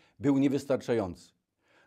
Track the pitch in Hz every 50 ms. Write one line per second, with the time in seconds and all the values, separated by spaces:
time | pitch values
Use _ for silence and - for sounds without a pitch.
0 | _ _ _ - 101 - 139 135 139 143 127 139 - - 135 120 - - 120 113
1 | 101 90 82 - - - _ _ _ _ _ _ _ _ _ _ _